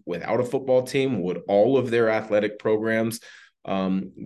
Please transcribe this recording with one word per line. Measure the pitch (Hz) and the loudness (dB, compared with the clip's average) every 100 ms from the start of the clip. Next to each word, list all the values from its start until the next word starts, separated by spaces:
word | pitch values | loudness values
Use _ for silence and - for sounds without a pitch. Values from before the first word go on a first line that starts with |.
| - | -10
without | 85 - 117 | -8 -4 -2
a | 123 | -2
football | 135 135 127 | -2 0 0
team? | 127 139 131 110 | 2 -2 -2 -2
Would | 87 85 - | -4 -6 0
all | 101 107 135 | 4 4 4
of | 117 | 2
their | 117 113 | 2 2
athletic | 110 110 104 104 - | 0 0 0 0 -2
programs, | 113 107 113 113 113 113 - - - _ - | 0 0 0 0 -2 -6 -12 -20 -20 _ -6
um, | 95 95 95 95 - | -4 -2 -2 -4 -12